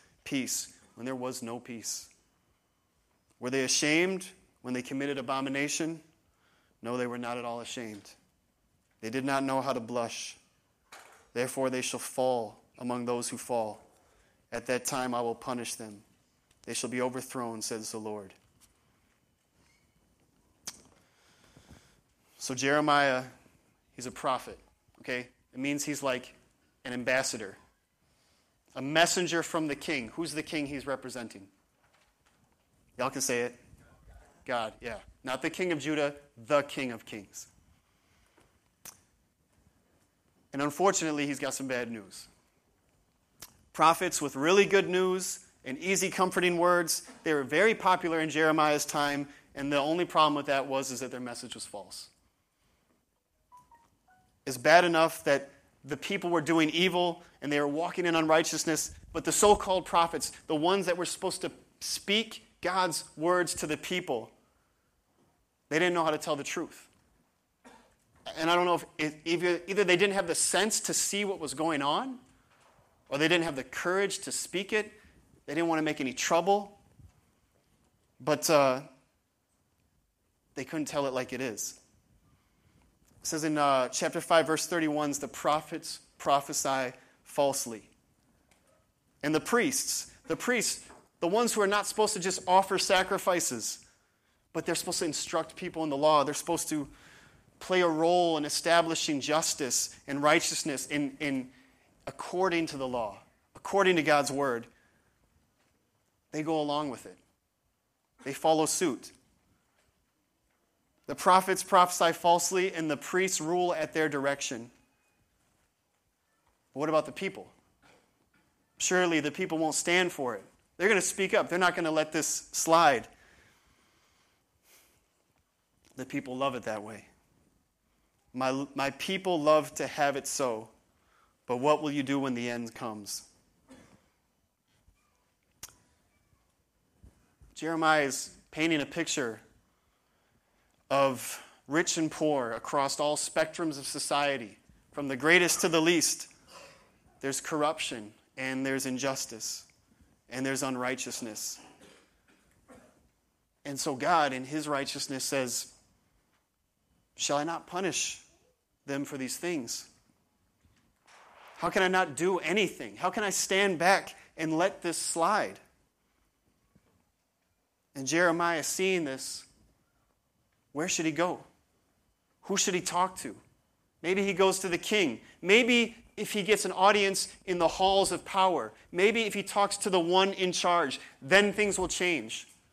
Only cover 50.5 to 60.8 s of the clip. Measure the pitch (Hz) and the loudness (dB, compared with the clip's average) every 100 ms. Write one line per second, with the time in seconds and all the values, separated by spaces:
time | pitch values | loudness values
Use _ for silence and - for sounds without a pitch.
50.5 | 139 135 135 131 123 131 127 123 117 110 | -2 0 -4 -4 -6 -8 -8 -10 -12 -14
51.5 | 110 - 104 92 - - _ _ _ _ | -14 -14 -14 -14 -18 -20 _ _ _ _
52.5 | _ _ _ _ _ _ _ _ _ _ | _ _ _ _ _ _ _ _ _ _
53.5 | 988 _ - _ _ _ _ _ _ - | -20 _ -20 _ _ _ _ _ _ -12
54.5 | 127 139 170 175 165 160 - 156 139 - | 0 8 10 10 6 4 2 2 2 0
55.5 | - _ _ 135 139 - 196 175 170 143 | -20 _ _ -12 -10 -6 -4 0 0 2
56.5 | 165 156 165 185 180 175 170 - - 135 | 4 4 2 2 2 0 -2 -12 -10 -2
57.5 | 147 147 147 175 185 175 165 156 160 165 | 0 0 -2 -4 -2 2 2 4 4 4
58.5 | 156 - 156 - - - 165 151 - 208 | -2 -2 -2 -4 -10 -12 -6 -2 6 8
59.5 | 202 202 185 - 180 170 151 - - - | 8 4 -2 2 2 2 0 -6 -8 -4
60.5 | 156 165 196 | 0 2 2